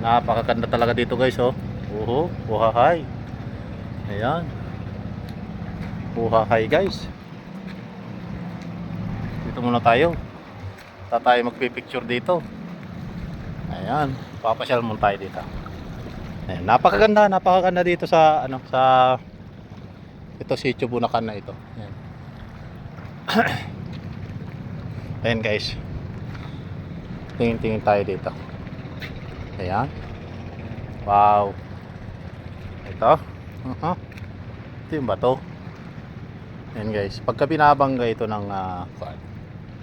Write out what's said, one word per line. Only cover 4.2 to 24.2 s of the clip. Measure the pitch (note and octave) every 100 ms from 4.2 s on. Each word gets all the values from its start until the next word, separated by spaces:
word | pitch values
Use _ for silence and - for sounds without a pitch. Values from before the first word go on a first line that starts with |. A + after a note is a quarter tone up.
| A#2+ E3 D#3+ - - - - - - - - - - - - - - - - A#2
Uhahay | A2+ A2+ G#2 A2+ A2
guys. | D#3 G3 - - - - - - - - - - - - - - - - - - - - - - - - -
Dito | - B2
muna | A#2+ A#2+
tayo. | A#2+ A#2+ E3+ D3+ - - - - F#2+ - - - -
Ta | A#2
tayo | B2+ A#2+ A#2+
magpipicture | - B2 A#2+ - B2 A#2
dito. | B2 - F3 - - - - - - - - - - - - -
Ayan, | F2 G2 D3 C#3 B2+ - -
papasyal | A2+ A2+ B2 B2
muna | A#2 G#2+
tayo | G#2 G2
dito. | F#2+ - - - - - - - - - - - -
Ayan, | F2
napakaganda, | F#2 B2 F3+ G3+ G#3+ G#3 G#3
napakaganda | F#3+ F#3 F#3 F#3 F3+
dito | F3 F3 F3
sa, | E3 D#3 D3+ C3
ano, | C3 -
sa | C3 C3 C3 B2+ B2+ - - - - - - - - - - - -
ito, | - C3
Sitio | C3 - B2
Bunakan | A#2+ A#2 A#2 A2
na | G#2
ito. | G2 - - -
Ayan. | G2+ F#2+ - - - - - - - - - - - - -
<clears throat> | A3 - - - - - - - -